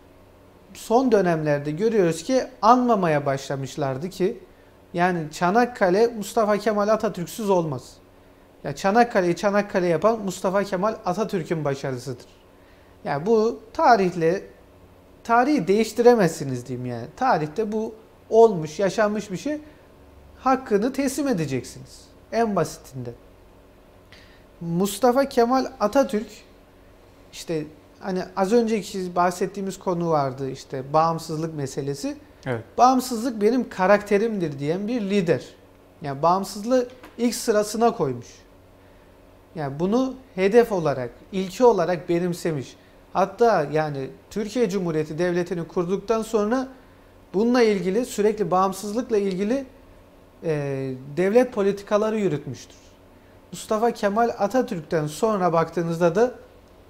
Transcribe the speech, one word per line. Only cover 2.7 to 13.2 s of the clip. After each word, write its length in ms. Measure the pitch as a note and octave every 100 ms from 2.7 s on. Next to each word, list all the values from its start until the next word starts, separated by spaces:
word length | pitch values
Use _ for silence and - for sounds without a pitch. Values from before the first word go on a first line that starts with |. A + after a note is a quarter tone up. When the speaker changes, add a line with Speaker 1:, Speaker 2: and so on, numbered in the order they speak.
| B3+ B3 G#3+ F3 D3 C#3
Speaker 1:
başlamışlardı 840 | C3+ - C#3 C3+ - C3+ C3 F3+
ki 300 | - F#3 - - - - - -
yani 380 | E3+ F3+ F3 D3+
Çanakkale 760 | - F3 A3 A#3+ - F#3+ F#3+ A#3
Mustafa 500 | A#3 G3 A#3 G#3 G3+
Kemal 300 | A3 G#3 G3+
Atatürk'süz 640 | G#3+ G#3+ - E3 - G3+
olmaz. 440 | F#3 D#3+ B2+ - - - - - - - -
Ya 120 | D3+ C#3+
Çanakkale'yi 600 | G3 A3+ A#3 G#3 F3 E3+
Çanakkale 520 | G#3 G#3 G3+ G3 F3+
yapan 320 | D#3 G#3 A#3
Mustafa 440 | G3 - G3 G3
Kemal 320 | G3 F#3 G#3+ A3 F#3
Atatürk'ün 600 | F3+ G3+ G3 D3+ E3+ D3
başarısıdır. 600 | C3+ C#3+ B2 C#3 A#2+ - - - - - - - -
Yani 220 | G3 C#3+